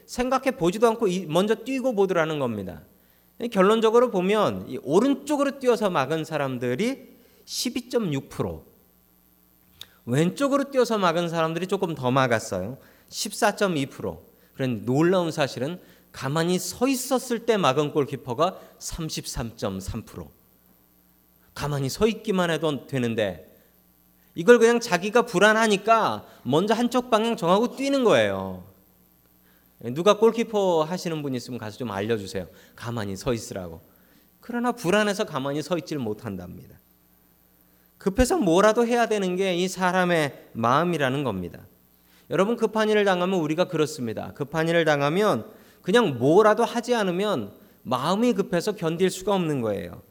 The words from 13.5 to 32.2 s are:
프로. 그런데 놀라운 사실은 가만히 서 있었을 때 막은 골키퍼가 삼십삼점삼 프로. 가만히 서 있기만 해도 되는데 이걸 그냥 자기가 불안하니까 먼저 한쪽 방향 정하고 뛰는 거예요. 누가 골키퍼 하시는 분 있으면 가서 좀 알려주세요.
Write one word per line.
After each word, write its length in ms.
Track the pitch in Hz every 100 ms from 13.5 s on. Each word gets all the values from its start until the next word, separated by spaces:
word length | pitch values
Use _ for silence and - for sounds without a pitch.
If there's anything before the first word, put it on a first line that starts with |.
| 202 202 160 135
프로. 360 | - 98 80 - _ _
그런데 300 | - 131 113
놀라운 460 | 107 135 170 190 170
사실은 500 | 156 135 - 135 180 - _ _
가만히 460 | - 135 156 170 180
서 300 | 180 - 262
있었을 520 | 254 - 254 247 233
때 120 | - 214
막은 360 | 151 131 147
골키퍼가 680 | 156 127 127 - 120 175 190 - -
삼십삼점삼 1200 | - - 160 160 - - 117 - 107 95 95 117
프로. 280 | - - 73 _ _ _ _ _ _ _ _ _ _ _ _ -
가만히 320 | 143 143 135
서 180 | - 220
있기만 440 | 220 - 185 170
해도 360 | 156 156 135 -
되는데 640 | 135 120 113 101 87 - _ _ _ _ _ _ _ _ -
이걸 220 | 175 240
그냥 200 | 226 240
자기가 440 | - 175 208 240
불안하니까 1000 | 233 170 208 220 226 202 214 226 175 104 - -
먼저 300 | 120 147 208
한쪽 360 | 226 240 254 247
방향 260 | 214 233 226
정하고 380 | 170 196 233
뛰는 300 | 247 277 277
거예요. 600 | 233 135 104 95 95 92 90 _ _ _ _ _ _ _ _ _ _ - 120
누가 240 | 135 180 202
골키퍼 680 | 226 220 226 214 190 165
하시는 380 | 156 180 180 160
분 120 | 143
있으면 240 | 127 - 120
가서 200 | 107 107
좀 120 | 120
알려주세요. 560 | 98 107 113